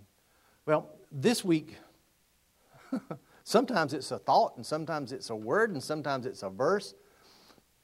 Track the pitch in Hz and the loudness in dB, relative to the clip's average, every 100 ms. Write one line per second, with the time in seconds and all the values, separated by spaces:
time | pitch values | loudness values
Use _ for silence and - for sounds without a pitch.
0 | 98 _ _ _ _ _ - 156 - - | -18 _ _ _ _ _ 0 0 0 -14
1 | - 139 190 233 190 160 147 - - _ | -14 0 2 2 2 0 0 -14 -20 _
2 | _ _ _ _ _ _ _ - - 254 | _ _ _ _ _ _ _ -20 -8 -8
3 | - 151 _ - - 208 285 208 151 156 | -6 -12 _ -20 2 2 4 2 0 -2
4 | - 127 - 165 226 - 113 156 160 156 | -6 -4 4 4 4 0 -6 -6 -4 -6
5 | 123 127 - 110 110 180 226 151 - 156 | -6 -10 -8 -8 0 2 2 0 -4 -4
6 | 143 135 113 95 98 95 143 202 - - | -2 -4 -4 -8 -8 0 2 2 -2 -14
7 | _ _ - - - - _ _ | _ _ -20 -20 -20 -20 _ _